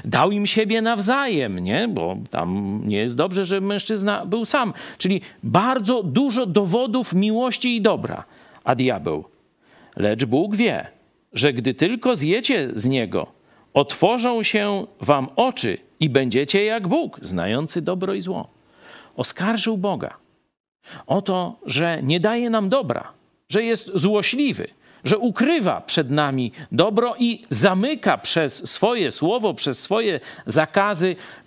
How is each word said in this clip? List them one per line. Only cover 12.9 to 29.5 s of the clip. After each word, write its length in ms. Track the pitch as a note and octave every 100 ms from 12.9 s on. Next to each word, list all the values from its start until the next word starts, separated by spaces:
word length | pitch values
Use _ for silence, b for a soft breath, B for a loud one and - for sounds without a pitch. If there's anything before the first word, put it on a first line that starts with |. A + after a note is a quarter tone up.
| C3 G#2 F#2 - _ b b b
otworzą 720 | - C#3+ - F#3 A#3+ A#3+ A#3
się 440 | G#3 G#3+ G#3 G3 - -
wam 260 | - C#3 C3 -
oczy 420 | B3+ B3+ A2+ F2+ - _
i 100 | D#3+
będziecie 560 | C3 B2+ A2+ C#3+ G3 G#3+
jak 220 | A3 F#3
Bóg, 320 | C#4+ C#4+ -
znający 600 | F2+ F2+ F2+ A#2 D#3 F3
dobro 320 | D#3+ F3+ F#3+
i 80 | G3
zło”. 260 | F3+ F#3 - _ _ B B B B -
Oskarżył 600 | B2+ - F#3+ A3+ A3+ G#3+
Boga 400 | G3+ D#3+ - - _ _ _ _ _ _ B B -
o 140 | G3
to, 380 | G3 F#3 F3 - -
że 340 | C#3 E3+ D#3+
nie 160 | C3 E3+
daje 300 | G3 A#3+ A#3+
nam 200 | A3 F#3+
dobra, 440 | C4+ F3 - - - _ _ _
że 140 | F#3+
jest 280 | A#3 A3+ - F#3+
złośliwy, 720 | F3 G#3 - B3 C#4+ - - - b b
że 140 | - G#3+
ukrywa 640 | A#3+ F#3+ B3+ E4+ F#3 G2
przed 300 | - - C3
nami 400 | D3 D3 C3+ A#2+ B D3+
dobro 440 | - G3 G3+ A#3+ A3
i 240 | A#3 A3+ -
zamyka 680 | A2+ G3 F#3 B3 D4+ G3+ C3+
przez 520 | - E3 D3 - -
swoje 420 | - G#3 B3 D3+
słowo, 420 | - D#3+ A#3+ G#3+